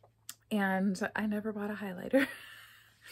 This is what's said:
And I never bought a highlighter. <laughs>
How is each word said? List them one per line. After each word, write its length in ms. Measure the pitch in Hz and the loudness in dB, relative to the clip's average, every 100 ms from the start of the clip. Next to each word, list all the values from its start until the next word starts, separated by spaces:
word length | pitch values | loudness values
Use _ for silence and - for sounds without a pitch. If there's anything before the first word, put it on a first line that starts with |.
| - _ - - - | -20 _ -16 -16 -2
And 480 | 214 196 190 196 185 202 - | 2 2 4 2 2 -2 0
I 120 | 214 | 0
never 260 | 208 214 | 0 -2
bought 180 | 208 208 | -4 -4
a 40 | 208 | -4
highlighter. 520 | 202 180 - 269 277 | -6 -6 2 4 4
<laughs> 60 | - - - - - - - - | -2 -16 -18 -20 -20 -20 -20 -14